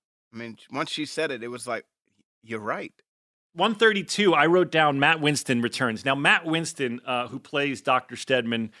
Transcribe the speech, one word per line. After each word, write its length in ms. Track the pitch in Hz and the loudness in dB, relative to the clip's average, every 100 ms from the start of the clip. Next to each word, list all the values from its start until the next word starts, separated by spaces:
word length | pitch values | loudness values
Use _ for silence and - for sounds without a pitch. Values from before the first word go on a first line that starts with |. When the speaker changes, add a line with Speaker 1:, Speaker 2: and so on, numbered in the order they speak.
| _ _ _ | _ _ _
Speaker 1:
I 40 | 113 | -16
mean, 200 | 117 - - | -14 -16 -12
once 180 | 127 156 | -8 -6
she 140 | - 147 | -6 -8
said 260 | - 156 | -4 -6
it, 120 | 123 | -6
it 40 | 117 | -10
was 160 | 123 123 | -10 -8
like, 180 | 98 - _ _ _ _ _ | -8 -10 _ _ _ _ _
"You're 160 | 113 113 | -12 -8
right." 340 | 107 180 - - _ _ _ _ _ 165 | -6 -6 -10 -18 _ _ _ _ _ -2
Speaker 2:
One 200 | 208 214 | 0 4
thirty-two, 580 | 226 202 165 - 202 | 4 2 -2 2 4
I 140 | 156 156 | 6 6
wrote 240 | 180 165 | 4 4
down 280 | 160 151 139 | 4 4 4
Matt 220 | 147 160 | 4 4
Winston 400 | 147 143 - 120 | 2 0 0 0
returns. 420 | 117 - 127 110 139 | 0 -2 -2 -2 -2
Now, 100 | 139 | 0
Matt 280 | 160 202 165 | 2 0 0
Winston, 560 | 165 160 - 127 123 - | -4 -4 -4 -6 -6 -6
uh, 220 | 123 123 | -6 -6
who 100 | 131 | -10
plays 420 | - 147 143 123 | -6 -4 -2 -2
Doctor 340 | - 127 - 117 | 0 0 -2 -10
Stedman 560 | - 127 117 117 113 - | 0 0 0 -2 -4 -10